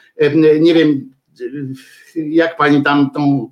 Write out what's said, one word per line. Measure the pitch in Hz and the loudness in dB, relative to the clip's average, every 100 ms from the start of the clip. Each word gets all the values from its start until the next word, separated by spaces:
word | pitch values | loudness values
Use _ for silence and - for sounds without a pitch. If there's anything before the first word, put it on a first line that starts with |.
| _ - | _ -2
e, | 147 160 156 156 | 0 2 2 4
nie | 165 | 2
wiem, | 165 151 135 131 _ _ - | 2 0 -2 -8 _ _ -16
e, | 123 143 131 131 - - _ 165 | -14 -12 -12 -14 -18 -20 _ -10
jak | 151 165 165 - | -2 0 -2 0
pani | 147 143 | 0 2
tam | 143 143 135 | 2 0 0
tą | 151 143 139 110 | 0 -2 -2 -4